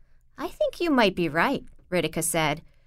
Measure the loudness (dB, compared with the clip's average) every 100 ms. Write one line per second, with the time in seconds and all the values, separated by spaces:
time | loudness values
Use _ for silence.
0 | -20 -20 _ -12 -8 -4 -4 -2 2 4
1 | 4 2 0 2 0 0 -6 -20 -4 -2
2 | -2 -2 -2 0 0 -2 -8 -20